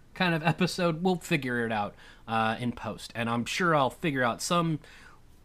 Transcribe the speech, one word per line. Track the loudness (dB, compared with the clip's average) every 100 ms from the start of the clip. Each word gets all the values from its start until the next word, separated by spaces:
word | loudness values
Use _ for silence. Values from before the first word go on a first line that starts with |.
| -12
kind | -2 0 2
of |
episode. | 0 2 0 2 0 2
We'll | 0 0
figure | 0 -2 0 0 0
it |
out, | 0 -2 -6 -20 -18 -2
uh, | 0 2 0
in | -4
post, | -4 -8 -10 -8 -6
and | -2
I'm | -2
sure | -2 0 2
I'll | 4 2
figure | 0 -4 0
out | 0 0
some | 0 0 2 -2 -6 -20 -20 -20 -20 -20